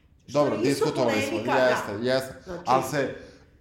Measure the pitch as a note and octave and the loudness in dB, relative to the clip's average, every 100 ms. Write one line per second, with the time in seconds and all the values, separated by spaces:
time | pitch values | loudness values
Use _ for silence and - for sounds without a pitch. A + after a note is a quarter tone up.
0 | _ _ - C#3 C#3+ G#2+ A#2+ C#3+ D#3+ C#3+ | _ _ -4 0 2 2 0 2 0 0
1 | B2 G#2+ A2 A2 A2+ A#2+ B2+ B2+ - G#2 | 0 0 -2 -2 0 2 4 2 -2 -4
2 | B2 C3 C3 - - F3 - C3 C3 D3 | 0 0 -2 -10 -12 -6 2 2 2 -2
3 | C3 - - - - - | -2 -6 -14 -20 -20 -20